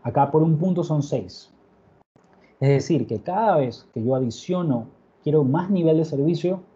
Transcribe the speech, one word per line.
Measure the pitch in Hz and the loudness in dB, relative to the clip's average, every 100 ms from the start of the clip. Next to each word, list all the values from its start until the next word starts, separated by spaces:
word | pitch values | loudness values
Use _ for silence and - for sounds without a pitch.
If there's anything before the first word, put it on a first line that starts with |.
Acá | 120 143 139 | -2 0 2
por | 156 | 2
un | 165 156 | 2 2
punto | 185 175 | 0 -2
son | 151 151 | -2 -2
seis. | - 135 98 - - _ _ _ _ _ _ _ _ _ _ _ | -2 -4 -6 -18 -20 _ _ _ _ _ _ _ _ _ _ _
Es | 135 | 2
decir, | 139 - 165 110 | 2 2 -2 0
que | 110 | -6
cada | 131 190 226 165 | -4 0 2 2
vez | 127 110 _ | 0 -6 _
que | 117 | -6
yo | 113 | -2
adiciono, | 131 127 113 - 180 165 120 113 _ _ _ | 0 -2 -6 -6 -4 -2 -2 -4 _ _ _
quiero | 151 151 | 0 2
más | 131 151 180 | 2 0 0
nivel | 190 160 160 | 0 2 2
de | |
servicio | 160 139 151 165 175 185 - | 0 -2 0 0 -2 -4 -10